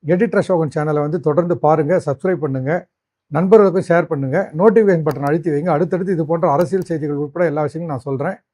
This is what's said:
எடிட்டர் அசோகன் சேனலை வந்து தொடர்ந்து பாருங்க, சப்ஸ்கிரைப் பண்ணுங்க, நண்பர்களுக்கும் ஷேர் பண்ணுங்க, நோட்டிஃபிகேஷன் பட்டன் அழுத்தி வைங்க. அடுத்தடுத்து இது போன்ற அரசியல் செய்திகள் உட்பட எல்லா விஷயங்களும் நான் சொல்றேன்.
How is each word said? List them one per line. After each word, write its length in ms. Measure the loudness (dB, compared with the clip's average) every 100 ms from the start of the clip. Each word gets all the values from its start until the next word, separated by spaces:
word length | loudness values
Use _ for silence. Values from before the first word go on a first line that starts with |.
| 0
எடிட்டர் 340 | 0 2 2 2
அசோகன் 260 | 0 0 -2
சேனலை 240 | -2 0
வந்து 200 | -2 -2
தொடர்ந்து 380 | 0 0 0 0
பாருங்க, 440 | 2 2 4 0 0
சப்ஸ்கிரைப் 300 | -4 -2 -2
பண்ணுங்க, 520 | -2 -4 -2 -4 -6 _ _ _ _
நண்பர்களுக்கும் 600 | -2 4 6 6 2 2
ஷேர் 160 | 0 2
பண்ணுங்க, 460 | -4 -2 -2 -4 2
நோட்டிஃபிகேஷன் 480 | 4 4 4 2 0
பட்டன் 220 | -2 -2
அழுத்தி 220 | -2 -2
வைங்க. 200 | -2 0
அடுத்தடுத்து 440 | 0 0 -2 -2
இது 120 | -4 -2
போன்ற 260 | -2 0
அரசியல் 320 | 0 0 -2
செய்திகள் 320 | -4 -6 -4 -4
உட்பட 300 | -6 -2 -2
எல்லா 160 | 0
விஷயங்களும் 400 | -4 -6 -8 -8
நான் 160 | -6 -6
சொல்றேன். 200 | -6 -8 _